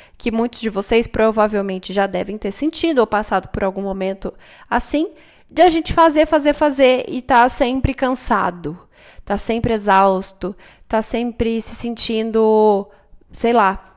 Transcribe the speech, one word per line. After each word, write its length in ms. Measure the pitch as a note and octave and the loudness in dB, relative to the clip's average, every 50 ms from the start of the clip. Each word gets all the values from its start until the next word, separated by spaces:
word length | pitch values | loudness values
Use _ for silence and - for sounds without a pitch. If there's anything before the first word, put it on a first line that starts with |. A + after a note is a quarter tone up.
| - _ _ - | -20 _ _ -8
Que 120 | - A#3+ | -6 -4
muitos 300 | A3 A3+ A#3 A#3+ - - | -2 -2 -2 -2 -4 -6
de 100 | A3+ A3 | -6 -6
vocês 380 | G3+ G3 G3+ - A#3+ A3+ A#3 - | -4 -4 -2 0 0 0 0 0
provavelmente 840 | - - A3 A3 G#3+ A3 G#3+ G#3+ G#3+ G3+ G3 G3 F#3+ F#3+ - - F#3 | 0 0 0 2 2 2 0 0 0 -2 -4 -4 -6 -8 -8 -6 -2
já 120 | G3+ G3 | -2 -2
devem 320 | G3 F#3 F3+ F#3+ G3 G3+ G#3+ | -2 -2 -6 -6 -6 -8 -8
ter 140 | - G3+ | -8 -8
sentido 480 | G3 - C#4 D#4 - - - E4 D#4+ B3+ | -6 -4 -4 -4 -4 -2 -2 0 2 2
ou 80 | A3 G#3+ | 2 2
passado 400 | - G3+ G#3+ - G#3+ F#3+ F#3 - | 0 -4 -2 0 -2 -4 -4 -4
por 160 | - - G3+ | -8 -4 -4
algum 180 | F#3+ F#3+ G3 | -4 -4 -4
momento 520 | G3 G3 F#3+ F#3+ F#3 F#3+ F#3+ G3 - G3+ - - - - - - - - | -6 -6 -6 -6 -6 -6 -6 -6 -10 -12 -12 -12 -20 -20 -20 -20 -10 -4
assim, 380 | - B3 - - - D4 D#4+ G#4 - - - _ _ _ _ _ | -2 -2 -2 0 -2 -2 -2 -2 -6 -14 -20 _ _ _ _ _
de 120 | - - | 2 4
a 80 | E4 F#4 | 4 6
gente 240 | D#4+ E4 D#4 - - | 4 2 -2 -2 2
fazer, 340 | E4+ E4 E4 D4 D4+ D#4+ D#4 | 4 4 4 6 4 2 2
fazer, 260 | E4 D4+ C#4+ D4 D4 | 2 0 2 2 0
fazer 520 | - D#4 D4 C4+ C4 C#4 B3+ B3+ B3+ - - | 2 0 0 2 4 4 4 4 2 -2 -6
e 140 | - B3+ | -8 -8
tá 260 | - - C4+ A#3 A#3+ C4 | -2 2 4 4 4 4
sempre 460 | - - C#4 A#3+ C4 C4+ A#3+ - - | 4 0 -2 0 -2 -2 -2 -4 -4
cansado, 840 | - - B3 C4 - - - A#3 G3 F#3+ F3+ F3+ F3 E3 D3 E3 F3+ - _ _ _ - - - - - | -2 -2 -2 -2 -2 -2 -2 0 0 0 -2 -4 -6 -10 -12 -12 -12 -16 _ _ _ -20 -20 -20 -18 -8
tá 140 | - G#3 G3 | -6 -4 -4
sempre 360 | - - A3+ A#3 A3+ A#3+ A3+ | -2 -2 -4 -2 -2 -2 -2
exausto, 840 | G#3+ G3+ G3+ F#3+ F#3+ G3 G3 F#3+ F#3 F#3+ - - - - F3+ G#3 - - - - _ - - | -2 2 4 4 6 6 4 2 0 -4 -8 -10 -10 -10 -10 -10 -10 -18 -20 -20 _ -12 -4
tá 140 | - A3 | -4 -4
sempre 600 | A3 - - A#3 A#3+ A#3+ A3+ - A#3+ A3+ A3+ A3+ | -2 -2 -4 -4 -4 -4 -4 -4 -2 -2 -2 -4
se 140 | G#3+ - A#3 | -6 -6 -10
sentindo, 1120 | - - A#3 A#3 - - - A3+ A3 A3 A3+ G#3+ A3 A3 G#3+ A3 G#3+ G#3+ G#3+ G#3 G3 G3+ - - _ _ _ - - _ _ | -8 -8 -8 -8 -6 -6 -4 -4 -2 -2 -2 0 2 4 4 4 4 4 4 4 2 -2 -6 -16 _ _ _ -20 -20 _ _
sei 220 | - - - A3 A#3+ | -12 -4 -2 2 2
lá, 420 | A#3 G3+ F#3+ G3 - - - _ | 4 4 2 0 -2 -10 -20 _